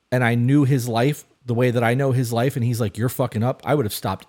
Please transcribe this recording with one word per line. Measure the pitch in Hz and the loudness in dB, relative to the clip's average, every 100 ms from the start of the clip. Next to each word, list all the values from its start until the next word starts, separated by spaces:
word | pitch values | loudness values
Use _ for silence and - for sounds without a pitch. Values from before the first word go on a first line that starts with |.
| _ | _
and | 127 | 0
I | 120 | 0
knew | 120 120 147 | 2 2 4
his | 131 139 120 | 4 2 0
life | 113 131 147 - _ | 0 0 -2 -10 _
the | 123 | -4
way | 117 123 | 0 0
that | 120 | 2
I | 117 | 0
know | 127 139 | 2 0
his | 131 120 | 0 0
life, | 117 131 | 0 -2
and | 135 | 0
he's | 117 113 | -2 0
like, | 107 - | -2 -2
"You're | 123 | -4
fucking | - 123 107 | -2 -2 -2
up," | 120 131 | -2 -2
I | - | -2
would | 147 | 0
have | 107 | 0
stopped | - 110 95 | -4 -6 -6